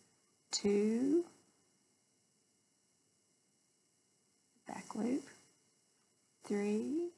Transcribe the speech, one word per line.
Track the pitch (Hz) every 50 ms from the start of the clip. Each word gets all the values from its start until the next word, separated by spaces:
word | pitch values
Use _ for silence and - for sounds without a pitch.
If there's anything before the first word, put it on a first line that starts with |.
| - _ _ _ _ _ _ _ _ _
Two. | - - - 202 202 202 208 214 226 233 254 277 294 349 349 - - - _ _ _ _ _ _ _ _ _ _ _ _ _ _ _ _ _ _ _ _ _ _ _ _ _ _ _ _ _ _ _ _ _ _ _ _ _ _ _ _ _ _ _ _ _ _ _ _ _ _ _ _ _ _ _ _ _ _ _ _ _ _ _ _ _ -
Back | - - - - -
loop. | 220 208 233 262 302 - - - - - - _ _ _ _ _ _ _ _ _ _ _ _ _ _ _ _ _ _ - -
Three. | 208 202 202 208 208 214 240 247 269 330 349 349 -